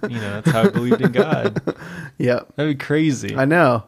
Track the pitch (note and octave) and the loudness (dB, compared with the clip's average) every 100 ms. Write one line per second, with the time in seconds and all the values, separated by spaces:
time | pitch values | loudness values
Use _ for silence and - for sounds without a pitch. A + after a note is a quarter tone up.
0 | - A#2 G#2 G2+ G#2+ A#2 A2+ G3 A#2+ B2 | -6 -6 -6 -4 0 2 2 2 0 2
1 | - B2 D3+ D3 A2+ A2 - - - F3 | 2 2 0 0 -2 -4 -6 -8 -10 -14
2 | E3 - C3 B2 - - D3+ C#3 - D3 | -14 -4 0 0 -4 -6 -4 -4 -2 0
3 | D#3+ B2+ G2+ C3+ C3+ E3+ D3+ A#2 | 2 0 -4 -2 2 4 4 2